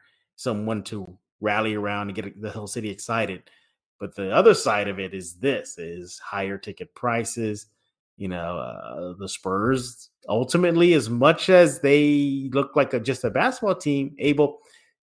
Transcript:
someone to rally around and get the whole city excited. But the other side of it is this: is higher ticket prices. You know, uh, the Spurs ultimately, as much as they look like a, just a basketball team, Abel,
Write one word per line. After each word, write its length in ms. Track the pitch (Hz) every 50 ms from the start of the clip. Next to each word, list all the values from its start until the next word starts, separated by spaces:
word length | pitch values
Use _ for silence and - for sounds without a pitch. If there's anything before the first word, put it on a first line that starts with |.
| _ _ _ _ _ _ _
someone 480 | - - 127 110 104 107 110 113 104 98
to 320 | - 113 104 92 90 92 - _ _ _ _
rally 360 | 104 107 104 107 110 110 107
around 340 | 104 101 101 101 101 101 101
and 60 | 92
get 260 | 110 95 98 - 104
the 80 | 107 104
whole 180 | 104 110 104 98
city 220 | - 113 107 104
excited. 540 | 95 - - - 113 113 110 95 92 87 - _ _ _ _ _ _ _ _ _ _ _
But 160 | 104 90 -
the 180 | - 98 95 107
other 180 | 151 196 226 180
side 360 | - - 123 107 104 101 101
of 100 | 95 95
it 140 | 95 90 95
is 220 | 95 90 85 87
this: 420 | 87 110 139 131 - - - - 87
is 420 | 85 82 85 90 87 87 - -
higher 380 | - - - 101 98 98 98 95
ticket 360 | - 107 95 - 92 - _
prices. 720 | - - 120 117 117 113 - - 120 113 107 104 104 - - _ _ _ _ _ _ _ _ _ _
You 100 | 98 92
know, 300 | 92 87 85 85 87 78
uh, 560 | 62 62 55 50 50 55 62 78 90 90 90 95
the 120 | 98 92
Spurs 800 | - - - 95 95 98 107 123 135 127 123 123 - - - - _ _ _ -
ultimately, 640 | 104 113 127 127 - 175 180 175 165 170 175 175 170
as 160 | 147 113 110
much 400 | 120 120 131 156 165 - - -
as 300 | 185 180 175 156 135 -
they 720 | - 139 143 147 147 147 147 143 143 143 139 139 135 135
look 240 | 120 139 139 - -
like 180 | 147 139 - -
a, 60 | 120
just 240 | 110 135 127 - -
a 60 | 113
basketball 460 | 95 135 185 254 254 - 226 202 180
team, 400 | - - 151 143 139 135 139 - -
Abel, 400 | 120 147 143 143 147 139 - - _ _ _ _ _ _ _ _